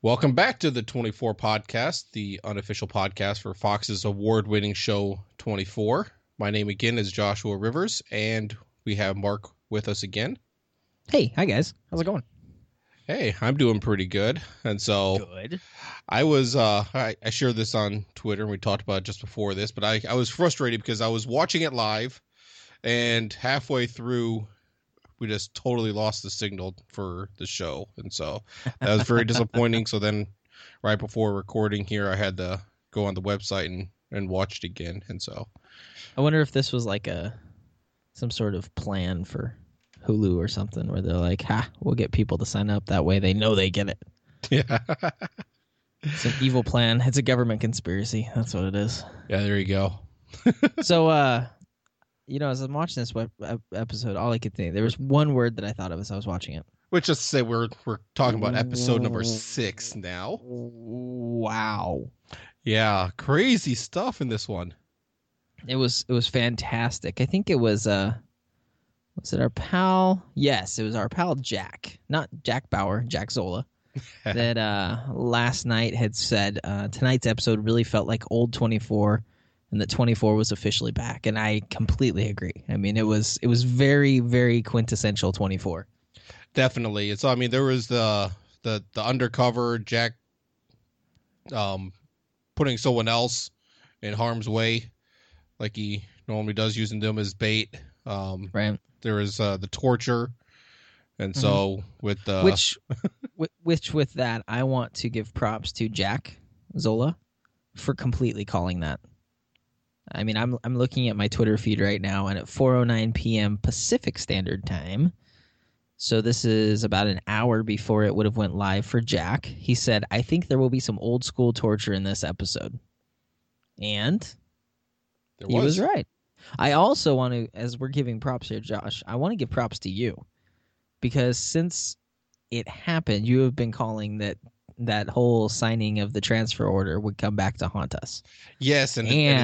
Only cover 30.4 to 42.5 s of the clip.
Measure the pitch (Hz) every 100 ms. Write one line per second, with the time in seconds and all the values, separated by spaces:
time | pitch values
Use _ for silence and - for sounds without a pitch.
30.4 | _ - - - - 107 101 - 110 101
31.4 | 95 113 107 104 98 104 101 95 101 92
32.4 | 90 95 - _ _ - 101 95 92 101
33.4 | 101 98 85 90 95 _ _ 101 98 92
34.4 | 95 - 92 92 85 92 - 87 - -
35.4 | - _ _ - - - - - 143 156
36.4 | 147 135 135 127 117 101 104 92 92 -
37.4 | - - _ _ _ _ _ - 123 -
38.4 | 107 95 90 - - 98 90 90 92 -
39.4 | 120 - - _ _ - - 107 101 87
40.4 | 92 - 104 - - 90 92 87 87 90
41.4 | - 107 - - - 120 110 - 104 -
42.4 | 98